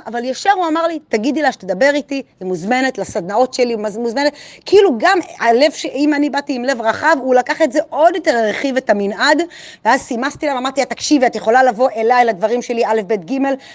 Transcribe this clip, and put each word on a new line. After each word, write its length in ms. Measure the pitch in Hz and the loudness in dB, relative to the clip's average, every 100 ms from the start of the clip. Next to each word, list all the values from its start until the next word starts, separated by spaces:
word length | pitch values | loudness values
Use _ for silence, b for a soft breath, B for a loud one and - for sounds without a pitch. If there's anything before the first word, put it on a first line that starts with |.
| - | -4
אבל 160 | 240 254 | -6 -6
ישר 240 | 247 392 392 | -2 0 0
הוא 120 | 330 | 0
אמר 200 | 330 339 | 0 -2
לי, 120 | 320 - | -4 -4
"תגידי 320 | 220 254 302 | -2 0 0
לה 100 | 277 | -2
שתדבר 400 | - 190 185 277 | -2 -6 0 2
איתי, 280 | 285 - 277 - - | 0 -4 -8 -10 -10
היא 80 | 185 | -8
מוזמנת 500 | 175 196 254 262 226 | -6 -2 -2 -2 -4
לסדנאות 560 | 190 214 175 214 254 | -8 -8 -2 0 0
שלי, 220 | 262 247 220 | 0 -2 -2
מוז-, 220 | 214 208 | -6 -6
מוזמנת", 360 | 233 233 294 294 B B - | -4 -2 -2 -2 B B 2
כאילו 240 | 392 381 226 | 6 6 4
גם 220 | 339 381 - - | 2 2 -2 -2
הלב 320 | 233 233 302 | 2 4 2
ש-, 140 | - 320 | 0 -8
אם 280 | 269 294 | -2 0
אני 160 | 285 294 | 0 0
באתי 260 | 269 277 254 | -2 -6 -4
עם 80 | |
לב 180 | 254 240 | -4 -2
רחב, 340 | 220 214 302 294 | -2 0 0 0
הוא 160 | 262 254 | 2 2
לקח 260 | 247 311 | 2 0
את 100 | 311 | 0
זה 80 | 277 - | 0 -2
עוד 260 | 254 339 359 | 2 2 2
יותר, 220 | 320 240 | 0 0
הרחיב 400 | 214 196 277 254 | 0 -2 -4 -2
את 120 | 247 | 0
המנעד, 520 | 208 202 208 269 311 339 B B B 214 | 0 -2 0 2 2 -2 B B B 0
ואז 160 | 262 | 0
סימסתי 440 | - 233 277 - 294 | 0 -6 -6 -4 -4
לה, 120 | 254 | -4
אמרתי 240 | 262 269 | -4 -2
לה, 40 | 254 | -4
"תקשיבי, 400 | - - 294 240 | -4 0 2 2
את 100 | 226 | 0
יכולה 280 | 214 254 | 2 4
לבוא 260 | 254 208 262 220 | 4 2 0 0
אליי 300 | 226 247 240 | 2 4 2
לדברים 360 | 180 208 247 | 0 -2 -2
שלי, 240 | - 233 214 | -2 -2 0
א', 160 | 220 190 | -2 -2
ב', 60 | |
ג', 240 | 214 160 269 269 269 B | -4 -4 -2 -2 -4 B